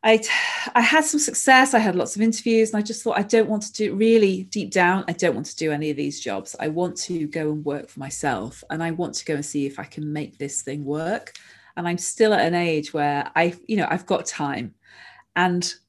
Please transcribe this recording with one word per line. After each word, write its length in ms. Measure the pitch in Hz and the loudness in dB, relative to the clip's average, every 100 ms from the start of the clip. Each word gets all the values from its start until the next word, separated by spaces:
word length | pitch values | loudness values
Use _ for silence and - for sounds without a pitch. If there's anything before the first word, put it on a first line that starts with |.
I, 160 | 220 220 220 - - - - | 6 4 4 -2 -2 -6 0
I 60 | 247 | 2
had 240 | 233 - | 4 4
some 160 | 208 196 | 4 0
success. 540 | - - - 262 269 | 0 0 6 6 8
I 40 | 247 | 4
had 160 | 220 | 2
lots 220 | 180 - 202 | 0 -2 0
of 60 | |
interviews, 480 | 226 226 240 226 220 | 0 0 2 4 4
and 80 | 214 | 0
I 40 | |
just 220 | 208 220 | -4 -4
thought, 120 | 226 214 | -2 -2
"I 60 | |
don't 260 | 202 226 214 | 4 4 4
want 140 | 208 | 0
to 100 | 208 | -6
do, 220 | - 214 | -4 -2
really 480 | 196 226 226 202 185 185 | 2 6 6 6 2 -4
deep 220 | 208 190 | -6 -2
down, 320 | 190 180 190 - | 2 4 2 -2
I 60 | |
don't 240 | 175 175 - | 0 0 0
want 100 | 147 | -6
to 100 | - | -4
do 140 | 160 | -2
any 200 | 147 151 | -2 -4
of 60 | 139 | -2
these 220 | 143 143 | -4 -6
jobs. 380 | 123 98 95 - | -6 -6 -8 -8
I 80 | 156 | -6
want 300 | 156 180 175 | -2 -4 -4
to 260 | - 175 151 | -6 -4 -4
go 240 | 160 156 | -4 -4
and 120 | 151 | -4
work 240 | 147 143 - | -4 -6 -8
for 120 | - | -14
myself, 640 | 135 - 147 110 110 - - | -12 -6 -4 -4 -6 -12 -10
and 140 | 160 | -6
I 80 | 165 | -4
want 240 | 165 170 | -4 -6
to 100 | - | -6
go 120 | - 147 | -4 -4
and 100 | 147 | -4
see 180 | 147 | -4
if 140 | 139 139 | -6 -8
I 60 | |
can 280 | - - 151 | -14 -10 -8
make 260 | 151 147 _ | -8 -10 _
this 240 | 139 - | -8 -8
thing 220 | - 147 | -8 -10
work." 500 | 139 151 165 220 - - - - _ - | -6 -4 -4 -6 -8 -20 -20 -20 _ -8
And 100 | 175 | -4
I'm 120 | 175 | -4
still 360 | - - 220 | -6 2 4
at 100 | 208 | 4
an 120 | 165 175 | 2 2
age 360 | 175 156 151 | 0 0 -2
where 380 | 156 147 143 - - | -2 0 0 -2 0
I, 180 | 170 175 - | 0 0 -4
you 80 | 214 | -2
know, 100 | 165 | 0
I've 160 | 185 | -2
got 220 | - 185 - | -2 -2 -2
time 480 | - 143 139 120 _ _ - - - _ 165 | -6 -4 -4 -8 _ _ -20 -20 -20 _ 0
and 360 | 180 175 175 - | 2 2 -2 -8